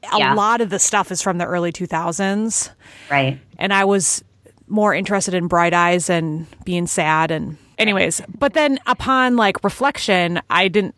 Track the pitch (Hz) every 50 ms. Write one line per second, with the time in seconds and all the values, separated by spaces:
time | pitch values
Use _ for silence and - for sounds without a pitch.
0 | - - - 208 143 131 - 214 202 214 233 233 233 196 175 190 - - - 208
1 | 185 - 185 170 - 202 185 175 175 - 180 180 175 175 165 - 180 170 - 160
2 | 170 170 170 - 196 190 196 208 220 226 220 - - - - _ _ - - -
3 | - - 143 143 135 131 135 135 - _ _ - - 190 196 196 196 196 202 196
4 | 180 - - - - _ _ _ _ - _ _ _ _ - 214 208 208 - 156
5 | 196 180 208 196 - - 180 180 170 175 180 170 170 170 175 175 175 175 175 180
6 | 165 - 180 170 165 160 151 160 165 - - - - - 180 175 175 170 - -
7 | 165 151 156 156 160 160 165 156 - - 156 - _ _ _ - 220 214 202 190
8 | 185 165 170 - - - 185 - - 277 - 320 302 294 269 262 - - 254 -
9 | - - 262 262 254 254 247 240 220 196 190 - - 196 - - 254 277 285 -
10 | - - 202 180 175 170 175 175 - _ - 170 185 190 165 214 196 - -